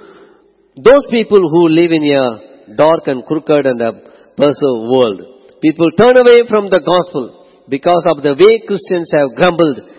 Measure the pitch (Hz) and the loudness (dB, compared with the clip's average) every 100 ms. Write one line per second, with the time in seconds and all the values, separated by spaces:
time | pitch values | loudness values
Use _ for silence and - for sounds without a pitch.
0 | - - - _ _ _ _ - 180 277 | -20 -20 -20 _ _ _ _ -2 2 2
1 | - 240 214 202 175 165 170 160 170 160 | 2 -4 0 0 2 2 2 2 0 0
2 | 147 139 131 107 - - - 107 151 165 | 0 0 -2 -6 -16 -20 -10 -2 0 0
3 | - 131 - 156 151 147 135 120 117 104 | -2 -8 -6 -8 -2 -2 0 -2 -4 -8
4 | - - _ - 147 139 143 120 113 131 | -14 -20 _ -4 -2 0 -2 -4 -2 0
5 | 120 92 - - _ _ 156 156 165 - | 0 -4 -14 -20 _ _ -2 0 -2 2
6 | 233 254 247 240 233 214 202 180 - 180 | 4 4 6 4 4 -2 -2 -2 0 -2
7 | 170 151 113 - _ _ - 135 175 175 | -2 -8 -10 -14 _ _ -10 -6 -2 0
8 | 170 151 143 139 196 226 - 202 - 180 | 0 -2 -2 2 2 2 -2 -10 -6 -8
9 | 165 156 139 117 180 170 165 113 - | -4 -2 -2 -2 -2 0 -2 -2 -12